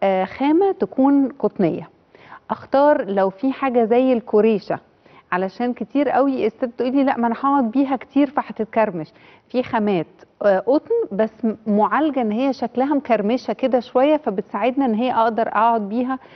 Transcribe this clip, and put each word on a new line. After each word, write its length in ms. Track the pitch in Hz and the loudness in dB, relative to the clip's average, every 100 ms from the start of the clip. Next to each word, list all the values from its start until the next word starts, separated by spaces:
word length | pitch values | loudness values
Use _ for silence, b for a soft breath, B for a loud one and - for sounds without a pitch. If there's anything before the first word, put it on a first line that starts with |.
آه، 220 | 196 190 | 0 0
خامة 480 | 185 - 277 320 392 | -2 -2 0 2 2
تكون 560 | 370 202 - 269 285 262 - | 0 -4 2 4 4 2 -2
قطنية. 500 | 208 - 175 170 165 _ _ B B B - | -4 0 -2 -2 -12 _ _ B B B -10
اختار 540 | - - 269 294 302 | -10 -2 4 4 4
لو 260 | 196 196 190 | 0 0 0
في 220 | 190 269 | -2 -4
حاجة 320 | 262 269 240 | -2 -2 0
زي 280 | 220 240 262 | 2 2 2
الكوريشة، 640 | 240 - 208 220 208 - 143 _ _ b b b | 0 2 2 4 2 -2 -10 _ _ b b b
علشان 400 | 180 190 - 240 | -4 -4 -4 -6
كتير 360 | 240 214 277 269 | -4 -4 -2 0
قوي 360 | - 277 262 214 | 2 0 0 -2
الست 180 | - | -4
تقول 280 | 247 - 254 | -8 -4 -2
لي: 120 | 269 | 0
"لا، 120 | 269 247 | 0 0
ما 80 | 233 | -2
انا 80 | 226 | 0
هقعد 300 | 277 277 233 | 0 0 0
بيها 260 | 262 269 269 | 0 -2 -2
كتير 340 | - 277 285 | -4 -2 0
فهتتكرمش". 800 | 269 - 220 214 233 214 170 156 _ b b _ | -2 -6 -8 -4 0 0 -2 -12 _ b b _
في 140 | 240 | -6
خامات، 440 | 247 233 208 185 156 _ - - | -2 -2 0 0 -2 _ -20 -2
آه، 160 | 202 190 | 0 2
قطن 360 | 208 294 - 466 440 | 2 0 0 -4 -2
بس 320 | 190 220 - | -2 -4 -2
م-، 100 | 226 208 - | -4 -4 -2
معالجة 540 | 202 202 226 311 262 | 0 2 0 0 -2
ان 120 | 226 | -2
هي 200 | 214 277 | -2 -2
شكلها 420 | 247 233 - 269 | -2 -4 -2 0
مكرمشة 580 | 294 277 220 202 247 - | 0 0 0 0 -2 -4
كده 280 | 214 262 247 | -4 0 -2
شوية، 360 | - 254 277 302 | 0 2 2 2
فبتساعدنا 680 | 254 196 - 208 233 262 269 | -2 -6 -6 -4 -2 0 -2
ان 80 | |
هي 180 | 214 254 | 0 -2
اقدر 360 | 226 226 220 226 | 0 0 0 -2
اقعد 400 | - 233 233 196 | 0 2 0 -2
بيها، 300 | 226 254 262 B | -4 -4 -6 B